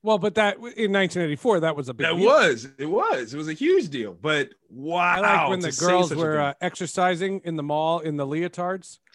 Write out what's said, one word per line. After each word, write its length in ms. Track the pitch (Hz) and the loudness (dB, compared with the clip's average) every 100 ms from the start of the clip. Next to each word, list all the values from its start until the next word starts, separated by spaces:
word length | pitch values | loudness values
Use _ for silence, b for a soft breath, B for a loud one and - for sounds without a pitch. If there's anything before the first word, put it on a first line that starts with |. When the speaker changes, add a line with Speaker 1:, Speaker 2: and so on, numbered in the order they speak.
Speaker 1:
Well, 160 | 208 214 | 2 2
but 160 | 202 214 | 2 2
that 200 | 208 202 | 0 -2
w-, 180 | 240 233 | -12 -2
in 140 | 214 | 0
nineteen 280 | 196 185 175 | 2 0 0
eighty-four, 380 | 165 147 247 190 | -2 0 2 2
that 140 | 160 147 | 2 -2
was 140 | 127 | -8
a 40 | |
big 140 | 117 165 | -2 -2
Speaker 2:
That 80 | 170 | 4
Speaker 1:
deal. 100 | 208 | 6
Speaker 2:
was, 440 | 294 190 117 131 135 | 6 6 2 -6 -10
it 80 | 147 | -4
was, 480 | 202 453 143 107 | -2 0 -2 -4
it 40 | 143 | -8
was 120 | 156 | -8
a 40 | |
huge 360 | 156 302 381 202 | -2 2 2 0
deal. 240 | 135 107 | -6 -8
But 380 | 87 151 151 - _ _ | -6 -2 -2 -2 _ _
wow, 280 | 120 147 175 | -12 -4 0
Speaker 1:
I 200 | 175 180 | 2 2
like 300 | 185 170 156 | 4 4 2
when 100 | 190 | 0
Speaker 2:
to 60 | 165 | -4
Speaker 1:
the 60 | |
Speaker 2:
say 120 | 143 175 | 0 2
Speaker 1:
girls 240 | 180 175 | 4 2
Speaker 2:
such 80 | 151 | 0
a 40 | |
Speaker 1:
were, 120 | 160 | 0
Speaker 2:
thing. 80 | 151 | 0
Speaker 1:
uh, 120 | 143 139 | -2 -2
exercising 800 | 180 - 180 - 180 170 190 196 | -6 -6 -8 0 0 0 -4 -6
in 140 | 170 165 | -6 -6
the 60 | |
mall 360 | 147 151 160 165 | -4 -2 0 -2
in 160 | 156 147 | -4 -4
the 100 | 139 | -4
leotards. 760 | 151 175 175 175 190 - - _ | -4 -6 -6 -6 -8 -12 -20 _